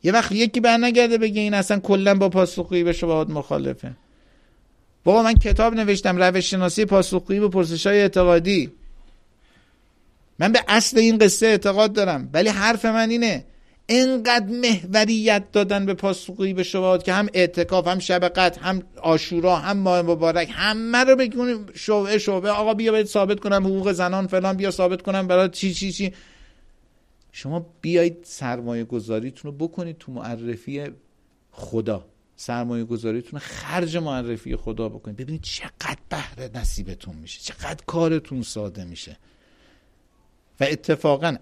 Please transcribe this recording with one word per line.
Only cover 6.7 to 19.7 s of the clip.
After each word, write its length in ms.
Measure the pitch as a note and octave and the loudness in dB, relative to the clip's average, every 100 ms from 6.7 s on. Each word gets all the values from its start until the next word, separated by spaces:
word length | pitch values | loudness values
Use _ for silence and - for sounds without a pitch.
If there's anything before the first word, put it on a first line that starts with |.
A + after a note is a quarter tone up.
| F#3+ | 0
پاسخگویی 560 | G#3 G3 F3+ F#3 - G3 | 2 4 2 -2 -2 0
به 80 | G#3 | 2
پرسش‌های 520 | F#3 E3 E3 G3+ G#3 | 2 0 0 2 4
اعتقادی، 720 | G3 F#3 F3+ E3+ E3+ G3 B2+ - - - - _ _ _ _ _ _ _ _ _ _ _ _ - | 4 4 4 4 4 0 -2 -10 -20 -20 -20 _ _ _ _ _ _ _ _ _ _ _ _ -2
من 140 | F#3 | 2
به 80 | A#3 - | 2 4
اصل 300 | G#3+ A3 A3 | 2 4 4
این 200 | A3+ A3+ | 4 6
قصه 280 | G#3 - A3 | 4 6 2
اعتقاد 460 | G#3 G3+ G3 G#3+ | 4 2 2 2
دارم، 380 | G#3+ F#3+ D3 B2+ | 2 0 -2 -2
ولی 160 | D3+ G#3+ | 0 0
حرف 360 | G3+ G#3+ A#3 | 2 0 0
من 260 | A3+ A3 A3+ | 0 0 0
اینه: 340 | A#3 A#3 D3 - - _ _ - | 0 0 -2 -8 -20 _ _ 0
اینقدر 560 | A#3+ C4 C4 A3+ A#3+ G3 | 2 4 2 2 0 0
محوریت 960 | A#3+ B3 G3+ F3 G#3+ G#3+ A3+ G#3+ G#3 G3+ | -2 0 0 0 0 2 2 2 0 2
دادن 340 | G#3+ G3 G3+ G3 | 0 2 0 -2
به 80 | |
پاسخگویی 600 | F#3+ G3 F#3 - F#3 G3 | -2 -2 -4 -8 -4 -4
به 80 | F#3 | -2
شبهات 420 | F3+ F#3+ F#3 F#3 | -2 0 2 2
که 80 | F#3 | 2
هم 160 | F#3 G#3 | 0 0
اعتکاف، 520 | F#3 F3 F3 E3+ F#3 F3 | 2 0 0 0 0 0
هم 120 | F#3 | -2
شب 260 | F3+ F3+ | 0 0
قدر، 360 | F3 F3 F3+ E3 | 0 2 0 0
هم 220 | F#3 F#3+ - - | -4 -4 -6 -4
عاشورا، 600 | E3 D#3+ - E3+ F3 E3+ | 2 2 0 0 2 2
هم 220 | F3 | 0